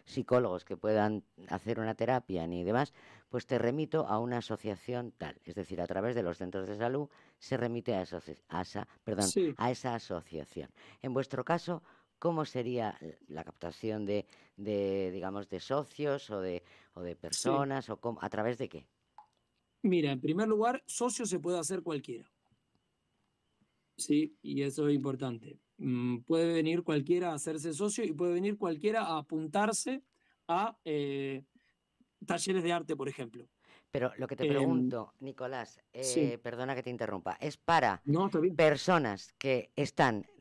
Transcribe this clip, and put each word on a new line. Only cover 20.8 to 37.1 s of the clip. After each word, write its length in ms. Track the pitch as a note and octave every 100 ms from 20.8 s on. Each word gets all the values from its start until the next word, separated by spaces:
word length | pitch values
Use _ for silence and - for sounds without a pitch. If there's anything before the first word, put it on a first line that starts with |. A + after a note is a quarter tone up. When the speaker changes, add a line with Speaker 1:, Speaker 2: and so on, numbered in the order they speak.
| -
Speaker 2:
socio 400 | - A#3+ - A3
se 140 | F3
puede 180 | E3 F3
hacer 240 | D#3+ F#3
cualquiera. 480 | E3 D3+ - A2+ - _ _ _ _ _ _ _ _ _ _ _ _ _ _ _ _ -
Sí, 360 | - D3 D3+ -
y 200 | D3 C#3
eso 240 | C#3 C3+ D3
es 60 |
importante. 640 | C#3+ C#3 B2+ C3 A#2 - - _ -
Mm, 400 | C3+ B2 B2 A#2+
puede 340 | - E3 E3+
venir 320 | E3 D#3+ E3+
cualquiera 480 | E3+ D3+ C#3 F3 F3
a 20 |
hacerse 380 | D3+ E3 D#3 D#3+
socio 320 | D3+ G#3 A3+
y 80 | G3+
puede 200 | D3+ F3
venir 240 | F3 G3+ G#3
cualquiera 460 | F3+ D3+ G3+ A3
a 160 | F3 D#3
apuntarse 880 | C#3+ D#3 D#3 G3 G#3+ A3 - C4+ - _ _ _ -
a, 320 | F3 A3+ -
eh, 580 | E3 D3+ C#3+ C#3 C#3 C3+ C#3 _ _ _ _ _ _ _
talleres 380 | - E3+ F#3+ F#3
de 100 | E3+
arte, 220 | E3+ D3+
por 140 | C#3+ C3+
ejemplo. 400 | C3+ A#2+ A#2+ - _ _ - _
Speaker 1:
Pero 220 | C#3 B2 -
lo 120 | B2+
que 80 | C3
te 80 |
Speaker 2:
Em, 60 | D3+
Speaker 1:
pregunto, 640 | C#3+ C3+ B2+ B2+ A#2+ G#2 _
Nicolás, 640 | C3+ C3 B2+ C3 A2 - _ B2
Speaker 2:
sí. 200 | C3 B2
Speaker 1:
eh, 180 | C#3 A#2+
perdona 380 | A#2+ A#2+ C3 B2+
que 80 |
te 60 | B2
interrumpa, 480 | B2 A2